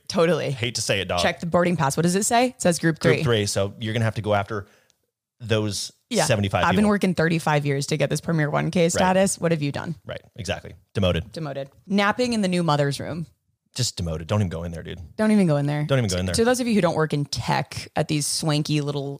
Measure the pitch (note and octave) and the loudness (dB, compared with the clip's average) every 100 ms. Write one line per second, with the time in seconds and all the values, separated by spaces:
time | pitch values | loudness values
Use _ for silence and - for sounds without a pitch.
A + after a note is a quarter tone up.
0 | - F#3+ E3 D#3 C3 C3+ A#2+ A#2 - G#2 | -4 2 2 2 -2 -4 -4 -2 -2 -2
1 | F#2 F2 F3 E3+ E3+ F3 F3 E3+ C#3 D#3 | 0 0 0 -2 0 2 2 2 0 2
2 | F3 F#3 A3 A#3 B3+ - F#3 E3 E3 D#3+ | 0 0 2 2 2 0 0 2 0 2
3 | E3+ D3+ C#3+ A2+ G#2 G#2 G2 - A2 A#2 | 2 2 2 2 2 0 -2 -4 -4 0
4 | A2+ A2 G#2+ G2+ G2 A2 F#2+ _ _ _ | 0 0 0 0 0 -6 -8 _ _ _
5 | _ _ _ _ A2 A2 G#2+ F#2+ - - | _ _ _ _ -2 0 0 -4 -8 -14
6 | - A3 D#3 G#2+ G2+ F#2+ E3 F#3 G#3+ G3+ | -4 0 2 2 2 2 2 4 2 2
7 | F#3+ E3 D#3+ E3 D#3+ D3+ C#3+ C#3 C#3 D#3 | 2 2 0 0 0 0 0 -2 -2 -2
8 | D3 D3+ - E3 D3 D3+ D3+ F3+ E3+ F3+ | 0 -2 -2 0 0 0 0 2 2 2
9 | F#3 F#3 G3 - E3 E3+ C#3+ C#3 - D3+ | 2 4 2 0 -2 0 -2 -4 -8 -10
10 | - - - - E2+ E2 F2 F2 _ - | -12 -16 -14 -10 -6 -6 -8 -18 _ 0
11 | F#2 E2+ - - D3+ C#3 C#3 _ - G3 | 2 2 -4 -6 -6 -8 -10 _ -2 2
12 | G3+ G#3+ B3 A3+ F#3 F3+ E3 D3 C#3+ C3+ | 2 2 0 0 0 2 2 2 2 -2
13 | E2+ D#3 D#3 _ _ _ _ - A2+ - | -6 -10 -10 _ _ _ _ -4 -4 -2
14 | E2+ D#2+ D#2+ G#2 F#2+ D#2+ E2+ E2 E2 E2+ | -4 -4 0 0 0 -2 -8 -10 -10 -12
15 | - - G#3+ G#3+ F3+ C#3+ C#3+ D3 D3 C3+ | -10 -2 2 4 4 2 0 -2 0 0
16 | A2 F2+ F#2 C#3+ A3+ B3+ A#3+ G#3+ E3+ D#3 | 2 0 0 2 2 2 2 2 2 2
17 | D#3 D3 C#3+ - - C#3 C#3+ - - - | 0 -2 -4 -4 -2 -2 -2 -10 -6 -4
18 | D#3 D3+ C#3+ - D#3 D3 D3+ D3+ C#3+ C#3+ | -2 -2 -2 -2 0 0 0 -2 -2 -4
19 | C#3 C#3 | -8 -10